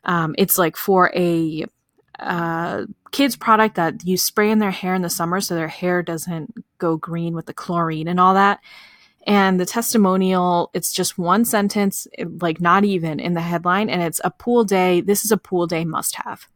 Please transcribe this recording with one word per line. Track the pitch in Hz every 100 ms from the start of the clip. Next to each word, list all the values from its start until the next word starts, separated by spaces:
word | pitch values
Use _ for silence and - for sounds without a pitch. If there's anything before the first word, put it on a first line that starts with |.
um, | - 170 160 -
it's, | 190 -
like, | 170 -
for | - 190 180
a, | - 175 165 160 156 - _ _ _ _ -
uh, | - 180 170 165 170 - 95 - -
kids | - 277 -
product | - 220 220 202
that | 165 -
you | 175 180
spray | - - 214
in | 220
their | 208
hair | 180 185
in | 185
the | 175
summer | - 170 185
so | 196
their | 170 160
hair | - 180 180
doesn't | 170 165 175 165 151 - - _
go | 175 160
green | - 165 170 165
with | -
the |
chlorine | - - 170 165 156 160
and | 180
all | 185
that. | 190 196 202 - - - _ _ _ -
And | 202 190 185
the | 180
testimonial, | 233 233 233 190 190 190 185 180 175 165
it's | 190 -
just | - 180 -
one | 170 190
sentence, | 233 220 202 208 196 - -
it, | - 175 160
like, | 175 160
not | 175 185
even | 202 190 160 156
in | -
the | 170
headline, | 170 170 175 185 214
and | 175
it's | 170 -
a | 180
pool | - - 240
day. | 214 190 185 175
This | 175 208
is | -
a | 214
pool | - 180 170
day | 165
must-have. | 165 156 - - 240 - -